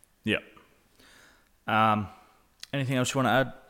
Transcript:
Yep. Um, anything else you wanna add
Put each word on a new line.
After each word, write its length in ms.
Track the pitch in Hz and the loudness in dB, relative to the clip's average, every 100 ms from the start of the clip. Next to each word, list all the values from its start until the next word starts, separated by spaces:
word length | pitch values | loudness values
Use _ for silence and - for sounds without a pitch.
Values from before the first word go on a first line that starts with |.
| _ _ 214 | _ _ -4
Yep. 180 | 202 - - - _ _ _ - - - _ _ _ - | -4 -4 -20 -20 _ _ _ -20 -20 -20 _ _ _ -2
Um, 400 | 110 110 107 98 - - _ _ _ - | 2 4 2 -4 -12 -20 _ _ _ -10
anything 240 | 139 131 131 | -6 -2 -2
else 160 | 123 | 0
you 60 | 135 | 0
wanna 100 | 123 | 2
add 220 | 123 127 - - | 2 0 -6 -18